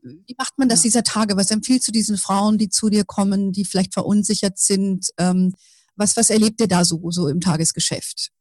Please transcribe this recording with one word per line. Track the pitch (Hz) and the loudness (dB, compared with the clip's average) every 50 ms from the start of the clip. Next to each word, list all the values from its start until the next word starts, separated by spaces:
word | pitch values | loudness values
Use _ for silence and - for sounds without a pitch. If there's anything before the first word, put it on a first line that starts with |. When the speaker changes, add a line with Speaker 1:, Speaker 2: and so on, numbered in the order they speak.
| _ | _
Speaker 1:
Wie | 127 131 165 196 _ 247 _ | -20 -20 -20 _ _ -10 _
macht | 262 - _ - | -8 -8 _ 0
man | 269 254 | 2 2
das | 226 220 | 4 4
Speaker 2:
Ja. | - 233 | 2 2
Speaker 1:
dieser | 208 247 214 | 2 2 0
Tage? | - - 214 220 208 202 190 | 0 0 0 0 0 0 0
Was | 196 185 | 0 0
empfiehlst | 220 220 208 - 254 254 - - | 0 -2 0 0 0 0 0 0
du | 214 | -2
diesen | 226 208 - 208 190 | -2 0 0 -2 -4
Frauen, | - - 196 196 202 214 214 208 | -2 0 0 2 2 2 2 2
die | 214 202 | 0 0
zu | - - - 220 | -2 0 0 2
dir | 202 214 202 | 2 2 0
kommen, | - - - 196 196 196 196 202 196 185 | 0 -2 -2 0 0 2 0 0 -2 -2
die | 190 202 | -4 -4
vielleicht | - - 190 190 185 - | -2 0 0 0 0 -2
verunsichert | - - - 202 208 208 - 208 - - 196 190 - | -6 -2 0 2 2 2 0 -2 -2 -2 -4 -2 0
sind? | - - 202 190 196 196 190 185 190 - - - | 0 0 0 0 0 -2 -2 -2 -4 -8 -4 0
Ähm, | 175 180 180 185 185 185 185 _ _ _ _ _ _ _ _ | 0 2 2 2 2 0 0 _ _ _ _ _ _ _ _
was, | - 180 180 - - | -2 -2 0 2 2
was | 226 - | 2 2
erlebt | 208 220 214 220 220 - | 4 4 2 2 2 0
ihr | 226 190 | 0 2
da | 185 180 180 | 2 2 2
so, | 165 165 160 175 170 | 2 0 -2 -6 -6
so | 175 175 180 - | -4 -2 -2 -2
im | - 175 | -2 -2
Tagesgeschäft? | 170 185 165 156 165 160 - - 151 - - - - - - - - - _ _ | 0 0 0 0 0 -2 -2 -2 -4 -4 -6 -6 -10 -12 -10 -10 -12 -12 _ _